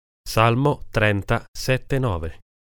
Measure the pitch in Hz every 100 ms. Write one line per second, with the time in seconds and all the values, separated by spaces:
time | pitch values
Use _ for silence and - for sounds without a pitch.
0 | _ _ - - 117 117 143 - - 117
1 | 107 101 - 117 - - - 127 - 139
2 | 127 85 80 - _ _ _